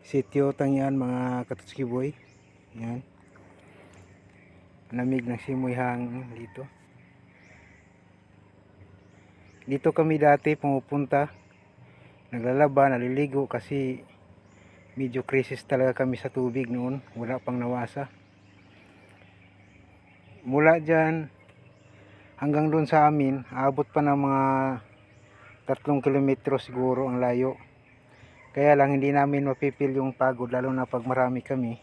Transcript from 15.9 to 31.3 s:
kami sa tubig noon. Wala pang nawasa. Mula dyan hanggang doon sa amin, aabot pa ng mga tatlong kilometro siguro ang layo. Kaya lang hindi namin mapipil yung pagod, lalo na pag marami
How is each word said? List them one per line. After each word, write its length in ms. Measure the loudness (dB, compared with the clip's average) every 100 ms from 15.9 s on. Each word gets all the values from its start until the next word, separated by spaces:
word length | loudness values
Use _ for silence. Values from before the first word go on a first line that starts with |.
| 2
kami 160 | -2 -2
sa 160 | -6
tubig 400 | -4 -2 -2 -4
noon. 320 | -4 -4 -8 -10
Wala 240 | -12 -8 -6
pang 160 | -6 -6
nawasa. 480 | -4 -4 -6 -8 -10 -14 -20 -20 -20 -20 -20 -20 -20 -20 -20 -20 -20 -20 -20 -20 -20 -20 -20 -20 -20 _ -20 -16 -2
Mula 320 | 4 6 4
dyan 480 | 4 2 2 0 -6 -14 -20 -20 -20 -20 -20 -20 -20 -20 -20 -6
hanggang 320 | 0 2 2
doon 160 | 2 2
sa 160 | 4
amin, 400 | 4 4 0 -2 -6
aabot 320 | -2 0 0
pa 160 | -2 0
ng 160 | 2 2
mga 280 | 2 2 2 2 0 -4 -12 -20 -20 -20 -20 -20 -20 -20 -6
tatlong 320 | -4 0 0
kilometro 560 | 2 2 2 0 0 -2
siguro 480 | -4 -4 0 0 -2
ang 100 | 0
layo. 400 | 0 0 -2 -4 -16 _ _ -20 _ -20 -20 -20 -12 2
Kaya 160 | 6
lang 240 | 6 6 4
hindi 160 | 2
namin 400 | 2 2 2 0
mapipil 480 | 0 -2 0 -2 0
yung 160 | -2 0
pagod, 320 | 0 0 -4
lalo 240 | -2 -2
na 160 | -2 -2
pag 160 | -4
marami 400 | -2 0 0